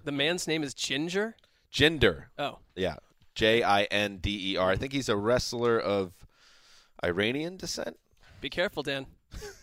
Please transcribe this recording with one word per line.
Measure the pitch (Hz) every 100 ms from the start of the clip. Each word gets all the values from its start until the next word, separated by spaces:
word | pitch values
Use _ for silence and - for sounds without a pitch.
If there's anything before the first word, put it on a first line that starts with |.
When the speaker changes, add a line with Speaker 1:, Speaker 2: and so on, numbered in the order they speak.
Speaker 1:
The | 143
man's | 143 147 180 -
name | 160
is | 143
Ginger? | - - 135 165 185 226 - _ _ _
Speaker 2:
Jinder. | - 147 160 113 76 - -
Speaker 1:
Oh. | 143 - - 90
Speaker 2:
Yeah. | 90 76 - _ -
J | - 107 117
I | 98 101
N | 104 101 104 98
D | 90 104 95
E | 90
R. | 92
I | 98
think | 135
he's | 139 123
a | 104
wrestler | 104 123 - 120 120 113
of | 92 101 92 - - _ _ - - - _ -
Iranian | 87 87 107 139 160 185
descent. | 170 - - - _ _ - -
Speaker 1:
Be | 139
careful, | - 196 -
Dan. | 143 139 135 - _ - 415 -